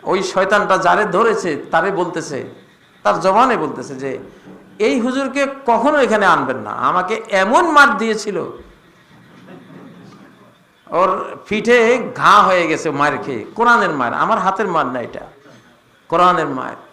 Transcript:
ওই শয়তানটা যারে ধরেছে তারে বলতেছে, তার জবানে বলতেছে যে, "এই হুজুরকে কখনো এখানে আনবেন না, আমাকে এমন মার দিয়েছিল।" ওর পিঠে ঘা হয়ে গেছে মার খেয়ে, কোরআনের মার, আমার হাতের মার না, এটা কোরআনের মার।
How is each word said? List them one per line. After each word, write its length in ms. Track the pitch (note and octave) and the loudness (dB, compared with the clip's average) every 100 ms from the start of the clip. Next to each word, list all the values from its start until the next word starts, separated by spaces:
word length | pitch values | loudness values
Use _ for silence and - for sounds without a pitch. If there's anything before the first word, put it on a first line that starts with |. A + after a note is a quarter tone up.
ওই 200 | - F#3 | -2 -2
শয়তানটা 540 | F#3+ G3 F#3+ G#3 F3+ F#3 | -2 -2 0 0 2 0
যারে 280 | E3+ F3+ G#3 | 2 2 2
ধরেছে 600 | F3 A#3 G#3 F3+ C#3+ - | 2 0 0 -4 -6 -2
তারে 200 | E3 F#3 | -2 0
বলতেছে, 580 | F3 F3 E3 D3 C#3 A2+ - - _ _ _ | -2 -4 -6 -8 -10 -12 -16 -20 _ _ _
তার 160 | G#3 G3+ | -2 0
জবানে 380 | F3 G3 B3+ G#3+ | 2 4 4 2
বলতেছে 380 | D#3 B2 B2 C3 | -2 -6 -10 -8
যে, 240 | C3+ B2 - - - - - - | -8 -8 -12 -20 -20 -20 -20 -4
"এই 200 | G#3+ C4+ | 0 0
হুজুরকে 480 | A#3 B3+ C4+ C4+ C#4 C#4 - | -2 -2 -4 -2 -4 -4 0
কখনো 320 | A3+ C#4 D4+ | 2 2 2
এখানে 280 | A#3+ G#3+ G3 | 2 2 4
আনবেন 320 | D#3 C3+ C3 | 2 0 -6
না, 140 | - | -6
আমাকে 500 | G#2+ B2+ E3+ F3+ A3 - | -4 -2 0 -2 -6 -2
এমন 420 | G3 G3 C#4 F4 | 0 2 2 4
মার 260 | D4+ C#4 G#3 | 4 4 2
দিয়েছিল।" 480 | A3+ G#3+ - F3+ C3 - - - _ _ _ - - - - - - - - - - - - - - _ _ _ - | -2 -4 -4 -6 -8 -12 -20 -20 _ _ _ -20 -20 -20 -20 -20 -20 -20 -20 -20 -20 -20 -20 -20 -20 _ _ _ -8
ওর 480 | D#3+ F#3+ G#3 - E3 - | 0 0 0 -6 -14 -6
পিঠে 640 | G#3+ A3 A#3+ A3+ B3 G#3+ - | -4 2 4 4 2 -2 0
ঘা 260 | D#3+ G3+ | 4 6
হয়ে 260 | F#3+ F#3 E3 | 6 2 0
গেছে 220 | D#3 E3 | -2 -2
মার 220 | C#3 D3 C3+ - | 0 -2 -2 -8
খেয়ে, 200 | B2 G2+ - | -8 -10 -2
কোরআনের 340 | A#3 A#3 G3 | 2 4 2
মার, 240 | D3+ A#2+ | 0 -2
আমার 260 | - D#3+ G#3+ | -2 0 0
হাতের 280 | F#3 F#3 G3 | 0 -2 -2
মার 180 | E3+ C3+ | 0 -2
না, 140 | B2+ | -4
এটা 200 | A2+ - - - - - _ _ _ _ _ | -8 -12 -16 -20 -20 -20 _ _ _ _ _
কোরআনের 400 | E3 F3+ F3 D3+ | 2 4 4 0
মার। 280 | C3+ B2 - - | -4 -8 -12 -20